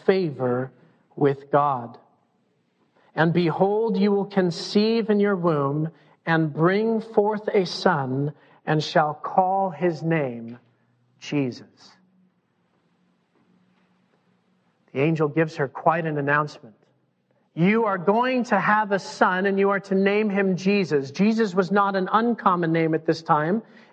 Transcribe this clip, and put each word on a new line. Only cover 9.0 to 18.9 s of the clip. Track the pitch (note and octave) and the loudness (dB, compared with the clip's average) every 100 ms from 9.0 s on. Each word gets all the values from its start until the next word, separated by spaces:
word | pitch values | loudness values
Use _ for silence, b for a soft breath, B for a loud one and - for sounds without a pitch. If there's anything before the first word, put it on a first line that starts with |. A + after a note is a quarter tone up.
| D3+ | 2
call | D3 - F#3+ F#3 G3 F#3+ | -2 -4 0 2 2 -2
his | C#3+ F3 D#3 | -2 -2 0
name | E3 E3 C3 A#2 A#2 A#2+ _ _ _ _ _ _ | -2 -2 -2 -6 -12 -16 _ _ _ _ _ _
Jesus." | - D3 B2+ - - _ - _ _ _ _ _ _ _ _ _ _ _ _ _ _ _ _ _ _ _ _ _ _ _ _ _ _ _ _ _ _ | -6 -4 -4 -6 -16 _ -20 _ _ _ _ _ _ _ _ _ _ _ _ _ _ _ _ _ _ _ _ _ _ _ _ _ _ _ _ _ _
The | B2+ | -2
angel | D#3 D#3 D3+ | 0 0 -2
gives | D#3 D#3+ D#3 | 0 -2 -4
her | C#3 | -8
quite | - E3+ E3+ D#3+ | -2 -2 0 -2
an | D3 | -4
announcement. | C#3+ D3 D3+ - A2+ _ _ _ _ _ _ _ _ | 0 0 -2 -8 -20 _ _ _ _ _ _ _ _
"You | D#3 F#3 A3+ | 0 2 2
are | G#3+ F#3+ | 0 -2
going | F3+ A3 B3+ B3+ | 0 0 2 0
to | G#3+ G3 | 0 0
have | F3+ G#3+ G3+ | 2 2 2